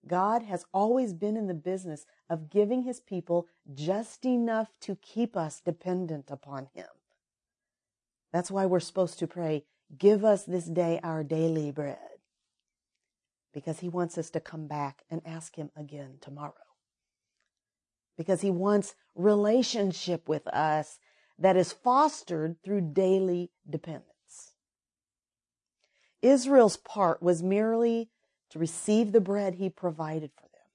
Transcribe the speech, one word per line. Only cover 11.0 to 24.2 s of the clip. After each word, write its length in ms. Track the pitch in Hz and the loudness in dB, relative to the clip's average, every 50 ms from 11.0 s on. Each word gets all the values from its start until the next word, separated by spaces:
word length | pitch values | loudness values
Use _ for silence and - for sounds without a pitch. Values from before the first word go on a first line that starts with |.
| - | -4
our 200 | 165 160 160 151 | -6 -6 -6 -4
daily 480 | 143 160 160 160 165 160 160 151 147 | -2 -2 0 0 0 0 -2 -4 -4
bread," 500 | 139 156 147 139 - - - - - - _ _ _ _ _ _ _ _ _ _ _ _ _ _ _ _ _ _ _ _ _ _ _ _ _ _ | -6 -6 -6 -8 -8 -12 -16 -20 -20 -20 _ _ _ _ _ _ _ _ _ _ _ _ _ _ _ _ _ _ _ _ _ _ _ _ _ _
because 280 | _ 147 - 165 156 - | _ -12 -8 -8 -8 -8
He 100 | 180 180 | -8 -8
wants 280 | 170 180 175 165 - | -4 -4 -4 -4 -4
us 120 | 170 160 - | -8 -8 -6
to 100 | - 165 | -8 -8
come 280 | - - - 156 156 | -8 -8 -14 -14 -12
back 360 | 143 147 147 143 139 139 _ _ _ | -10 -8 -6 -6 -8 -10 _ _ _
and 120 | 165 156 _ | -10 -10 _
ask 320 | 170 160 165 160 - _ | -10 -14 -14 -14 -16 _
Him 140 | 165 151 143 _ | -12 -12 -12 _
again 440 | 151 147 139 147 143 139 135 135 139 | -16 -16 -14 -14 -16 -16 -16 -18 -20
tomorrow. 320 | - - 139 147 147 147 - _ - _ _ _ _ _ _ _ _ _ _ _ _ _ _ _ _ _ _ _ _ _ _ _ _ _ _ _ _ _ _ | -20 -18 -14 -14 -14 -14 -14 _ -20 _ _ _ _ _ _ _ _ _ _ _ _ _ _ _ _ _ _ _ _ _ _ _ _ _ _ _ _ _ _
Because 240 | - 160 - 190 170 | -10 -2 -2 -2 0
He 120 | 202 196 | 0 -2
wants 440 | 180 170 190 202 208 208 190 - - _ _ _ _ | 0 0 2 2 2 2 0 -2 -12 _ _ _ _
relationship 1120 | - 175 208 208 208 202 208 226 262 247 - - 233 202 190 165 - - 180 175 160 _ - | 0 2 2 4 4 4 4 4 2 2 2 -2 -2 -2 -2 -2 -4 -4 -4 -4 -4 _ -4
with 180 | 156 147 - | -4 -4 -4
us 520 | - - 135 156 156 151 156 151 - - - _ _ _ _ _ _ _ | -4 -2 0 0 2 0 0 -2 -6 -12 -20 _ _ _ _ _ _ _
that 200 | - 156 190 185 | 2 4 4 6
is 160 | 185 175 180 - | 6 4 2 -2
fostered 880 | _ _ 247 247 269 302 302 294 - - - 175 156 156 165 170 _ | _ _ 2 4 6 4 4 0 -4 -8 -6 -4 -4 -2 -4 -6 _
through 200 | _ 185 208 202 | _ -4 -2 -2
daily 680 | 180 156 143 185 190 185 190 190 190 185 180 175 175 175 _ _ _ 147 | -2 0 0 2 4 4 4 2 2 0 -2 -2 -4 -8 _ _ _ -10
dependence. 840 | 147 156 - 165 156 - _ _ _ _ | -10 -10 -8 -10 -12 -14 _ _ _ _